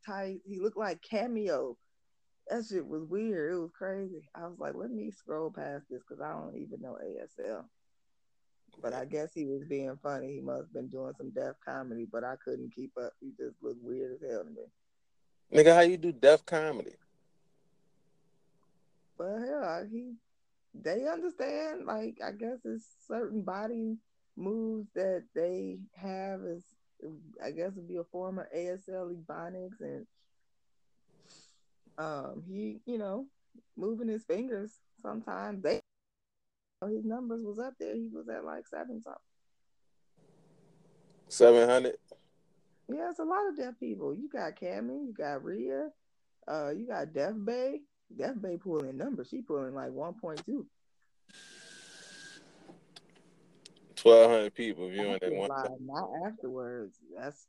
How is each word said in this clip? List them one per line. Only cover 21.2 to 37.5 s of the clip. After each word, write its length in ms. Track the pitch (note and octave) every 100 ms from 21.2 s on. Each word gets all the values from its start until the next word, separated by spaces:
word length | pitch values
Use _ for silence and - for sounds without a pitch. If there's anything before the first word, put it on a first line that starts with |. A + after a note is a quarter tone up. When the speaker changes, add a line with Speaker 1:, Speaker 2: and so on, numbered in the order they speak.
| F4 E4+ C#4 D4 D#4 D4+ -
Speaker 1:
Like, 340 | G#3+ A3 A3+ -
I 60 |
guess 340 | G#3 A3+ B3 A3+
it's 220 | A3+ - - -
certain 360 | A3 G#3+ G#3+
body 540 | F3+ F#3+ A3 A#3+ A3 A3 _ _ _ -
moves 520 | F#3+ A3 A3 A3 G#3 -
that 300 | F#3+ F#3 - -
they 440 | F3 F#3 F#3+ F#3 G3 F3+
have 460 | F#3+ F#3+ F#3+ F#3+
is, 220 | F#3 E3+ - - _ - D#3 D#3 D#3+ -
I 80 | A#2+
guess 220 | D#3+ F#3
it'd 140 | G3 E3+
be 100 | F3+
a 60 | E3+
form 340 | F3+ F#3 F#3+
of 80 | -
A 160 | E3 F3+
S 200 | F#3 G3
L 200 | F#3 F3
Ebonics, 680 | F3 D#3+ D#3 E3+ F#3 F#3 G#3
and, 260 | C#3+ C#3 - _ _ _ _ _ _ _ _ _ _ - - - - - _ _ - -
um, 440 | D#3 D3+ C#3 - E3+
he, 320 | F#3+ G#3+ G#3+ -
you 120 | A#3
know, 300 | G3+ G3+ C#4 _ _ - _ -
moving 320 | F#3+ A3+ A#3
his 160 | A3
fingers 560 | - F3+ B3+ G#3 G#3+ - _ _
sometimes. 600 | - A3 A3 F#3 G3+ G3+
They, 200 | F3+ D3+ - _ _ _ _ _ _ _ _ - G3
his 160 | G#3+ G#3+
numbers 380 | A#3 B3 A#3
was 160 | G#3+